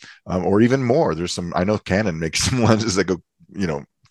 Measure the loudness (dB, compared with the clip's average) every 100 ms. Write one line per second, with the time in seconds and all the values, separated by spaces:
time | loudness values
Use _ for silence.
0 | -20 -18 -6 -4 2 4 4 2 2 2
1 | 0 -2 -6 -6 -4 -2 0 -2 -2 -2
2 | 0 -4 -4 -2 -2 2 4 4 2 0
3 | 0 -2 _ _ _ -6 -4 -4 -10 _
4 | _